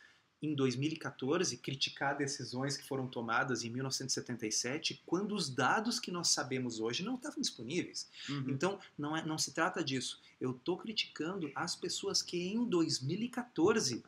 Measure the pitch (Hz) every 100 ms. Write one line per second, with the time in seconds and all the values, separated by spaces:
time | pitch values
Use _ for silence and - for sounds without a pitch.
0 | - - _ _ 151 147 131 120 147 156
1 | 139 - 135 170 185 123 - 139 - -
2 | 139 147 139 - 123 123 135 143 - 135
3 | 131 131 113 117 139 117 117 120 135 -
4 | 135 - - 117 110 - 120 147 - -
5 | - 170 208 208 147 127 131 196 220 -
6 | - 180 165 - 135 131 123 110 110 131
7 | 190 254 302 302 - - 117 165 - -
8 | - - - 143 131 135 175 202 - -
9 | 147 156 160 156 - - 165 185 143 131
10 | - - - - 127 127 - 185 - 214
11 | - - 156 196 151 - 170 - 180 -
12 | 196 185 - 175 180 220 240 180 160 135
13 | 131 180 240 - 240 - 175 226 131 117